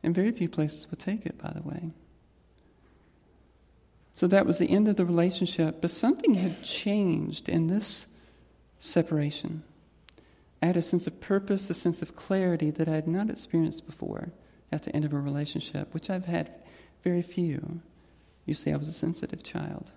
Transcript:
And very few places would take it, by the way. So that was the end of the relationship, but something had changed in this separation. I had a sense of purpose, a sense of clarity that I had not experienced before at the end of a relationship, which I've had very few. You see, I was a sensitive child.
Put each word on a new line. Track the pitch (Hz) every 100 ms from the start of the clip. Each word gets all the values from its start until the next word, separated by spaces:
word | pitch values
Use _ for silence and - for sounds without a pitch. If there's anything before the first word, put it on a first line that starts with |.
And | 160
very | 170 202
few | 233 170
places | - 151 - -
would | -
take | - 208 170
it, | -
by | -
the | -
way. | - 170 165 160 - _ _ _ _ _ _ _ _ _ _ _ _ _ _ _ _ _ _ _ _
So | - 180
that | 196 -
was | 170
the | -
end | 196 214
of | 208
the |
relationship, | 175 170 175 180 175 - 160 156
but | 175
something | - 233 - 466
had | 202 185 165
changed | - - - 208 196 160 156 160 -
in | 165 165
this | 196 208 - - - - - _ _ _ _
separation. | - - 160 156 147 147 - 160 - - _ _ - - _ _ _ _
I | 165
had | 180
a |
sense | 170 175 175
of | -
purpose, | - 196 196 196 196
a |
sense | 180 175 170
of | - -
clarity | - 190 185 165 156
that | 151 160
I |
had | 156 156
not | 175 214
experienced | - - 165 160 160 -
before | - - 52 - - - - _
at | 151
the | -
end | -
of | 151
a | 143
relationship, | 143 143 147 151 147 147 -
which | 160 -
I've | 185 180
had | 170 160 - - - - _
very | - 175
few. | 175 - 170 139 151 165 - - _ _ _ _
You | -
see, | 151 -
I | 147
was | 147
a |
sensitive | 165 165 170 - 170
child. | - - 147 - -